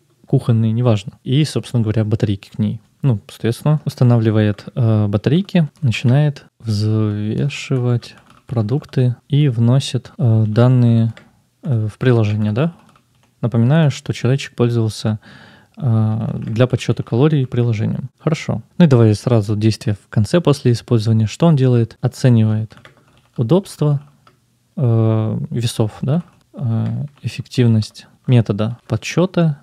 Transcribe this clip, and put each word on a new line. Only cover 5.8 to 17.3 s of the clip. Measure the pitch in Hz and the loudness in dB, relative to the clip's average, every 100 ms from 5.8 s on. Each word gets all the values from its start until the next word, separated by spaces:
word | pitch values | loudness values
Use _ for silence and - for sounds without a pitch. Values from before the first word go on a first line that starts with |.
начинает | 131 - 120 139 151 143 - _ | -4 0 0 2 0 -4 -16 _
взвешивать | 113 104 107 110 107 104 107 120 139 - - 131 123 120 - - _ _ - | -6 -4 0 0 -2 -2 -4 -4 -4 -6 -4 -2 0 -2 -4 -20 _ _ -6
продукты | 117 104 143 - 135 123 117 - | -4 -2 -4 -4 -2 0 -2 -2
и | 139 147 | 0 0
вносит, | 117 117 135 - 120 - - | 2 2 2 0 -8 -8 -2
э, | 120 110 107 | 2 2 2
данные, | 107 123 127 120 113 113 - - _ _ _ | 4 4 4 4 4 0 -4 -20 _ _ _
э, | 160 113 107 | -4 -4 -4
в | - | -2
приложение, | 127 117 104 107 107 | 0 2 2 0 -2
да? | 107 170 - _ _ _ _ _ - | -2 -2 -6 _ _ _ _ _ -8
Напоминаю, | 120 117 120 160 147 | -4 0 2 4 2
что | - - | 0 -8
человечек | - 123 139 - | -4 -2 -2 -4
пользовался, | - 120 120 110 - 110 107 - - - - _ - | -2 0 0 -2 -2 -4 -4 -8 -20 -20 -20 _ -6
э, | 127 110 110 110 113 | -2 0 0 -2 -6
для | - 113 110 123 | -6 -6 0 0
подсчета | 120 - 117 | 0 -4 -6
калорий | - 117 156 | -4 0 2